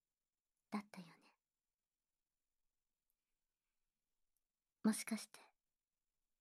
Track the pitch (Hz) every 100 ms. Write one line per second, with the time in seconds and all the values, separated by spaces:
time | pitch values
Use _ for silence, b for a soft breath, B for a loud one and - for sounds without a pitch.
0 | _ _ _ _ _ _ - 208 - -
1 | 170 - - - _ _ _ _ _ _
2 | _ _ _ _ _ _ _ _ _ _
3 | _ _ _ _ _ _ _ _ _ _
4 | _ _ _ _ _ _ _ _ 220 214
5 | - 214 - - - _ _ _ _ _
6 | _ _ _ _